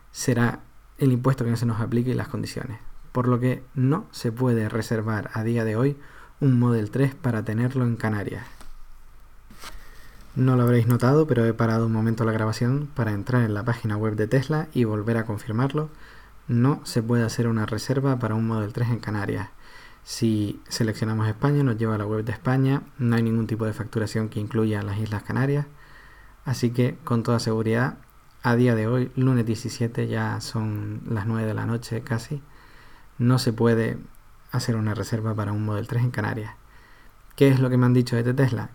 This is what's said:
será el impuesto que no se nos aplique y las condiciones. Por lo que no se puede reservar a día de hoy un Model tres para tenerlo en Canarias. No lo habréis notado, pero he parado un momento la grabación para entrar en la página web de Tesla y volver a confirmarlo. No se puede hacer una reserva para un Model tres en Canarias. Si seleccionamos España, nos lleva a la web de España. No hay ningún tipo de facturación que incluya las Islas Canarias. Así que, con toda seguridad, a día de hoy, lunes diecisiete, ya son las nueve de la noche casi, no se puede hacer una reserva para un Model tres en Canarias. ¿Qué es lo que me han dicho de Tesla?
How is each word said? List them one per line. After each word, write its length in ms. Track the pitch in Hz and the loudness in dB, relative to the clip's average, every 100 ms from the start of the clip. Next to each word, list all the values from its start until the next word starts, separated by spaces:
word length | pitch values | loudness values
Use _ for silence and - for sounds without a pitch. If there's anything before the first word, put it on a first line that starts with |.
| - | -18
será 480 | - - 120 120 - - - - - | -6 0 2 2 0 -10 -20 -14 0
el 140 | 139 | 2
impuesto 320 | 123 135 135 | 4 2 0
que 60 | 117 | 0
no 60 | 117 | 0
se 100 | 120 | 0
nos 140 | 110 | -2
aplique 300 | 113 120 123 | 0 0 0
y 40 | |
las 140 | 120 110 | -2 -4
condiciones. 500 | 110 107 - - 107 - - - | -6 -6 -8 -10 -10 -12 -14 -6
Por 160 | 127 123 | 0 2
lo 120 | 120 | 2
que 220 | 127 123 - | 2 -2 -4
no 320 | 139 131 170 - | 0 2 2 -4
se 220 | - 120 | -6 -4
puede 360 | 113 127 117 110 | 0 2 2 0
reservar 640 | 113 107 110 110 104 - | -2 -2 -2 -2 -2 -4
a 80 | 113 | -4
día 220 | 110 117 | -2 0
de 120 | 113 107 | 0 2
hoy 200 | 135 143 - - - - | 0 -2 -10 -20 -16 0
un 180 | 139 123 | 4 4
Model 320 | 120 117 104 | 4 2 0
tres 240 | 123 135 | 0 0
para 300 | - 123 110 | 0 -2 -2
tenerlo 400 | 110 107 123 131 | -2 0 0 0
en 120 | 120 113 | 0 0
Canarias. 480 | 113 104 95 - - - - - - - - - - - - - - - - - - - - | -2 -2 -4 -8 -12 -16 -14 -14 -16 -18 -20 -20 -20 -20 -20 -18 -14 -14 -16 -18 -18 -20 -8
No 220 | 135 131 127 | 0 4 4
lo 80 | |
habréis 220 | 120 120 113 | 6 4 4
notado, 400 | 120 120 147 151 | 4 4 4 4
pero 200 | 120 113 | 4 2
he 80 | |
parado 320 | 113 113 113 113 | 2 2 2 2
un 60 | |
momento 320 | 110 110 110 | 2 0 0
la 80 | 113 | 0
grabación 580 | 110 110 107 120 139 147 | 0 0 0 0 0 -2
para 180 | - 107 | -4 -2
entrar 300 | 104 101 123 | -2 0 0
en 120 | 110 | 2
la 100 | 104 | 0
página 320 | 117 113 110 104 | -2 -2 -2 -2
web 200 | 110 107 | -2 0
de 100 | 107 | 0
Tesla 420 | 135 127 156 165 | 0 0 -2 -2
y 100 | 123 | 0
volver 320 | 113 107 104 117 | 0 0 0 -2
a 80 | |
confirmarlo. 640 | 110 104 - 110 135 147 151 - - - - - - | -2 -6 -4 -2 0 -2 -6 -10 -20 -20 -20 -12 -2
No 340 | 120 131 165 | 2 4 2
se 180 | - 120 | -2 -2
puede 220 | 113 120 | 2 2
hacer 240 | 113 - 117 | 0 0 0
una 160 | 113 | 0
reserva 540 | 107 107 - 135 139 127 | -2 -4 -2 0 0 0
para 160 | 117 | 0
un 120 | 110 113 | 0 0
Model 280 | 110 104 | -2 -2
tres 160 | 117 117 | -2 -2
en 80 | 113 | -2
Canarias. 500 | 110 104 101 107 - - - - - - | -2 -4 -2 -4 -6 -14 -20 -20 -20 -20
Si 560 | - - 113 107 104 - - | -12 -2 0 2 -2 -6 -8
seleccionamos 580 | - 110 107 113 110 107 | -4 -2 -2 -2 0 0
España, 380 | 104 143 147 | 0 0 2
nos 140 | 135 110 | 2 0
lleva 180 | 113 107 | 0 -2
a 20 | |
la 80 | 104 | -2
web 180 | 110 | -2
de 80 | 113 | -4
España. 500 | 107 127 131 135 139 - - | -4 0 2 2 2 -4 -4
No 180 | 120 117 | 0 2
hay 60 | |
ningún 240 | 113 113 110 | 2 0 0
tipo 180 | 110 | -2
de 80 | 110 | -2
facturación 560 | 104 98 113 104 110 110 | -4 -4 -4 -2 -2 -4
que 100 | 107 | -4
incluya 440 | 104 113 110 104 | -4 0 0 0
las 160 | 101 101 | -4 -4
Islas 240 | 107 104 | -4 -4
Canarias. 440 | - 120 135 143 147 - - - - - - - | -4 -2 0 0 -2 -10 -20 -20 -20 -20 -20 -10
Así 260 | - 123 120 | -6 0 0
que, 260 | 120 123 - | 2 0 0
con 200 | - 117 | -2 -2
toda 180 | 113 117 | 0 0
seguridad, 560 | 113 110 110 113 135 - - - - - 127 | 0 0 2 2 0 -4 -18 -20 -20 -6 0
a 80 | |
día 220 | 120 123 113 | 4 4 4
de 100 | 110 | 2
hoy, 240 | 127 127 - | 0 0 2
lunes 280 | 131 123 | 2 4
diecisiete, 600 | 113 107 117 - 117 120 117 | 2 -2 -4 -2 -2 -2 -2
ya 340 | 113 110 107 | -2 -2 -4
son 600 | - 113 110 104 104 107 104 | -4 -4 -2 -4 -6 -8 -4
las 180 | 110 110 | -4 -2
nueve 220 | 113 110 | -2 -2
de 60 | |
la 120 | 107 107 | -2 -2
noche 360 | 117 - 113 | -4 -4 -6
casi, 380 | 117 117 - 143 - - - - - - - - | -4 -4 -4 -10 -10 -20 -20 -20 -20 -20 -12 0
no 220 | 123 127 | 2 4
se 120 | 123 | 2
puede 460 | 110 117 113 113 - - - - - - | 2 4 4 0 -4 -12 -20 -20 -20 -6
hacer 240 | 123 - 113 | -4 0 0
una 180 | 107 | 0
reserva 400 | 104 95 113 110 | -2 -2 -2 -2
para 160 | 110 104 | -2 -2
un 140 | 104 | -2
Model 240 | 107 104 107 | -2 -2 -2
tres 160 | 120 | 0
en 80 | 123 | 0
Canarias. 400 | 113 104 110 107 - - - - - - - - | 0 -4 -4 -8 -14 -20 -20 -20 -20 -20 -20 -6
¿Qué 140 | - 139 | 4 6
es 100 | 131 | 6
lo 120 | 127 | 4
que 60 | 127 | 4
me 100 | 123 | 6
han 60 | |
dicho 220 | 123 123 | 4 4
de 180 | 117 120 | 0 0
Tesla? 380 | 131 127 113 107 | 2 2 0 -6